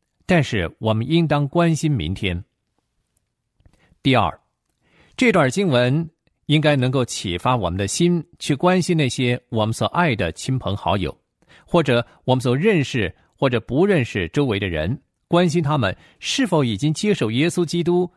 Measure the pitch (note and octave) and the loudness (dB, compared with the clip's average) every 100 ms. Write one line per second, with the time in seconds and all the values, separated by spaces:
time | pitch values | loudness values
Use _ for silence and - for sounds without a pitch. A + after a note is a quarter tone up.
0 | _ _ - F3 C3 G#2+ E2 - G#2+ A2 | _ _ 0 0 2 -2 -4 -2 -2 0
1 | B2 E3 D#3+ D3 C#3+ E3+ E3+ D#3 D#3+ C3 | 0 2 2 0 0 0 2 2 0 0
2 | D#2+ F#2 F#2+ F2 - _ _ _ _ _ | -2 -4 -4 -4 -8 _ _ _ _ _
3 | _ _ _ _ _ _ _ _ _ _ | _ _ _ _ _ _ _ _ _ _
4 | C#3+ B2+ F2 - _ _ _ _ _ _ | 0 2 2 -4 _ _ _ _ _ _
5 | _ - B3 F#3+ C3 F#3+ G3 B2 B2 D3 | _ 0 2 4 2 0 0 2 2 0
6 | E3 _ _ _ - D3+ D3+ C#3+ B2+ C3+ | -4 _ _ _ 0 2 2 2 0 0
7 | A#2+ - G2 E2+ B2+ B2 F2 F#2 G2 - | -4 -6 -6 -4 -2 0 -2 -2 -4 0
8 | F3 F3 - - - C#3 F3+ F#3 E3+ E3 | 0 0 -4 -8 -4 0 2 2 2 0
9 | C3+ - B2 B2 - A2 G#2+ - A2 - | 0 0 -2 -2 -4 -2 -2 -2 -2 0
10 | F3 A2 A#2+ - - C3 - G2+ - G2 | 0 0 -4 -4 -4 -4 -4 -4 -2 -2
11 | D2+ - _ _ _ - _ F3 C#3+ A#2+ | -4 -8 _ _ _ -20 _ 0 2 0
12 | - _ - B2+ B2 B2+ G#3 F#3 C3+ B2+ | -2 _ 0 0 2 2 2 2 0 -2
13 | F#2 - _ - C3+ A#2+ - C3 G3+ F3 | -4 -6 _ -2 0 0 -2 0 2 2
14 | A#2+ G#2+ E2+ D3 C#3 G2+ G2+ D#2 E2 B2+ | 0 -2 -2 0 0 0 -2 -2 -2 -4
15 | _ _ - E3+ F3+ E3+ C#3+ D3+ G2+ E2+ | _ _ -2 0 2 0 0 0 -2 -4
16 | - _ - - B3 D#3+ B2 G2+ D3+ D#3 | -14 _ -6 -4 0 0 0 -2 -2 -2
17 | G#3 G3 A2+ A#2 E3 F3+ E3 E3+ E3 F3 | -2 -2 -2 0 0 -2 -2 -2 0 0
18 | F3+ | -2